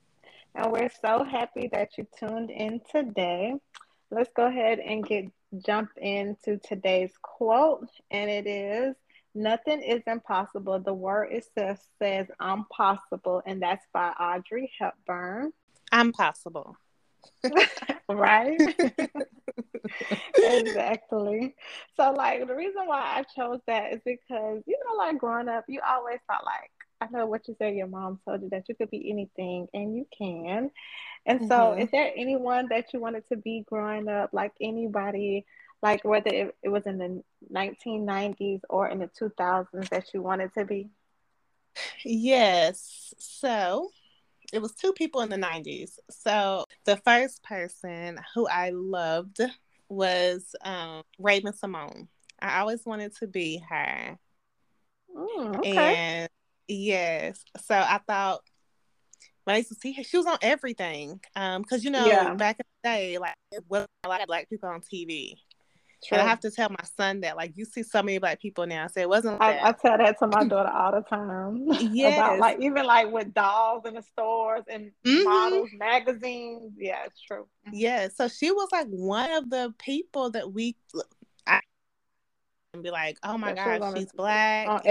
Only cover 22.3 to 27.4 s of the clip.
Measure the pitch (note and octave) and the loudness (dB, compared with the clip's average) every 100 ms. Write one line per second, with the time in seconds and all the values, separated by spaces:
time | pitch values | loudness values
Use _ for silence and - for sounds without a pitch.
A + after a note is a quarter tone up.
22.3 | B3 B3+ B3+ F#4 G4 F#4 C#4+ A#3+ - C4+ | 0 -2 -4 -4 -4 -2 -2 -2 -4 -4
23.3 | - A#3+ B3 - A3+ G#3 A3+ B3 B3 - | -6 -6 -4 -2 -2 -2 -6 -6 -8 -6
24.3 | A#3+ G#3+ G#3+ A3 C5 B4+ A4 F4 D4+ A#3 | -6 -4 -6 -4 -4 -2 -2 0 0 -2
25.3 | A#3 A#3+ A3+ - C4+ - B3+ A#3+ B3 - | -2 -2 -6 -6 -6 -2 -2 -2 -8 -4
26.3 | - - - - - - - A3+ A#3+ A3+ | -4 -4 -8 -10 -20 -18 -12 -8 -4 -4
27.3 | A3 | -4